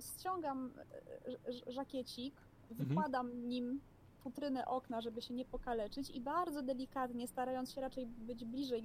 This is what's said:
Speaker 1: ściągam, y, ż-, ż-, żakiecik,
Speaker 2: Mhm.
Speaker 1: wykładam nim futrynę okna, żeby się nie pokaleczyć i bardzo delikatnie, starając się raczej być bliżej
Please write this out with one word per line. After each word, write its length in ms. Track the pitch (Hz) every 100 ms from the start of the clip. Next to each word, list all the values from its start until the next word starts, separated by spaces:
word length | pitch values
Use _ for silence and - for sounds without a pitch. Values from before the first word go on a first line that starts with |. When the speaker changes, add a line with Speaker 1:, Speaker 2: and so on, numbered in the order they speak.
| - -
Speaker 1:
ściągam, 500 | 370 370 302 262 254 - - - - - -
y, 260 | 254 -
ż-, 0 |
ż-, 200 | 247 -
żakiecik, 640 | 247 269 269 240 - 262 - - - -
Speaker 2:
Mhm. 180 | 233 131
Speaker 1:
wykładam 600 | 151 302 254 247 240 240
nim 320 | 247 247 277 - - - -
futrynę 480 | 262 269 285 262 -
okna, 340 | 254 - 226
żeby 220 | 233 226
się 120 | -
nie 100 | 247
pokaleczyć 680 | 254 247 - 226 208 269 269
i 100 | 262
bardzo 420 | 247 320 349 294
delikatnie, 680 | 262 254 262 277 254 240 247
starając 440 | - 247 254 254
się 80 | 277
raczej 260 | 262 262 240
być 380 | 240 226 240
bliżej 380 | 226 254 269 233